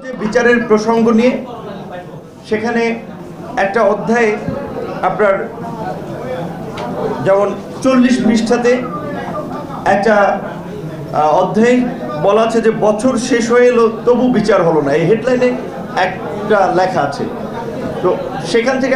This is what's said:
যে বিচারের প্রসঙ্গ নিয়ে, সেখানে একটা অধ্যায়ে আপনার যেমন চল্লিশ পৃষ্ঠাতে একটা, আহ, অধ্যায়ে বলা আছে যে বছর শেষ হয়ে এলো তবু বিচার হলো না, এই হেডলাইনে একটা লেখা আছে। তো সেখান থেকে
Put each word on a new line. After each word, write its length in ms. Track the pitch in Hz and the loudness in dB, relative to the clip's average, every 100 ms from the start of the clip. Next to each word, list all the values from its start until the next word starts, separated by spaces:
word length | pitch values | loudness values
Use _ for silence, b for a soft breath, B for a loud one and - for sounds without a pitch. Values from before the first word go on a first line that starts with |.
যে 80 | 254 247 | -10 -6
বিচারের 380 | 214 240 240 240 - | -2 2 4 4 4
প্রসঙ্গ 380 | 214 226 226 226 | 2 2 2 4
নিয়ে, 220 | 220 247 - - - 214 185 - 180 - - - - - | 4 4 2 -4 -10 -12 -12 -12 -14 -14 -16 -18 -14 -6
সেখানে 380 | 214 233 233 233 226 - - - - - - | -4 -2 -2 -2 -4 -10 -14 -14 -14 -8 -2
একটা 240 | 196 226 202 | 0 2 2
অধ্যায়ে 400 | 214 214 233 220 214 - - - - - - | 2 0 2 2 -2 -4 -6 -8 -8 -8 -4
আপনার 320 | 185 - 208 190 - - - - 185 - - - 165 170 170 - - - - 165 - - | -2 0 2 0 -4 -10 -10 -8 -8 -8 -10 -10 -8 -8 -8 -10 -10 -8 -6 -4 -4 -2
যেমন 240 | 160 196 202 - - - | 2 2 2 -4 -10 -4
চল্লিশ 340 | 262 254 247 - | 2 4 4 4
পৃষ্ঠাতে 500 | 214 226 - 240 240 254 - - - - - - - - - - 175 | 2 2 2 2 4 2 0 -6 -6 -8 -6 -8 -8 -8 -10 -4 0
একটা, 300 | 202 226 202 196 | 2 4 4 4
আহ, 1040 | - - - - - 156 - - - 151 165 | 0 -6 -10 -10 -10 -10 -10 -4 0 2 2
অধ্যায়ে 340 | 180 196 240 247 - - - 196 | 2 2 4 4 0 -4 -8 -2
বলা 180 | 196 214 | 2 4
আছে 160 | 226 226 | 2 2
যে 100 | 220 214 208 | 2 2 2
বছর 280 | 214 262 220 - | 2 0 0 0
শেষ 140 | 269 226 | 0 2
হয়ে 160 | 240 247 | 4 6
এলো 140 | 233 226 - | 6 2 2
তবু 220 | 233 240 254 202 | 2 4 4 2
বিচার 220 | 208 190 165 | 4 4 4
হলো 140 | 156 | 2
না, 100 | 139 | 2
এই 120 | 151 165 | 2 2
হেডলাইনে 440 | 220 247 254 247 247 - - - - 185 | 2 2 2 2 0 -6 -10 -6 -2 -2
একটা 540 | - - - 214 208 180 175 | -4 -8 -6 0 2 2 2
লেখা 260 | 180 165 135 | 2 0 -2
আছে। 160 | - 110 - 104 - - - - - | -4 -6 -8 -8 -8 -8 -8 -6 -2
তো 80 | 180 160 - - - | -2 -2 -4 -6 -2
সেখান 240 | 233 240 262 | 0 0 0
থেকে 140 | 262 | 2